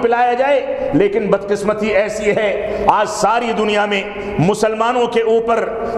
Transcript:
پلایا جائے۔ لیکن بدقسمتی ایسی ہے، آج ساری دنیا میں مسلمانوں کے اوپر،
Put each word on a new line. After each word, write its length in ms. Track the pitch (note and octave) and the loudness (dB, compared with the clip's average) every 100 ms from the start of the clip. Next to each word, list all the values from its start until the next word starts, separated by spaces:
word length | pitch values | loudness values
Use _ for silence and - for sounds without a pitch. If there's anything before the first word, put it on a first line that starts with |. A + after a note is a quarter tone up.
پلایا 300 | A#3+ A#3 B3 | 0 2 2
جائے۔ 580 | B3 C4+ C#4 - - - | 2 2 2 0 -4 -2
لیکن 320 | D3 G3+ A3 G3+ | 2 2 0 0
بدقسمتی 600 | G3 - G#3 G3+ G#3 G#3+ | 0 0 -4 -2 -2 0
ایسی 440 | F#3+ G#3 - G#3 | 0 0 -2 -2
ہے، 460 | G#3 G#3+ F3+ - - D#3+ | 0 0 -2 -4 -4 2
آج 220 | F3+ G#3 | 2 2
ساری 440 | - G3 A#3 A#3+ G#3+ | 0 0 2 0 0
دنیا 260 | G#3+ G#3 | 0 0
میں 180 | G#3 G3+ F#3+ - G3+ - | 0 -2 -4 -8 -8 0
مسلمانوں 680 | E3 G#3 A3 A3 A3+ B3 A#3 | 0 2 0 2 0 2 2
کے 140 | A#3 | 2
اوپر، 520 | A3 A3+ A3+ A3+ F#3+ - - | 2 2 2 0 0 -4 -4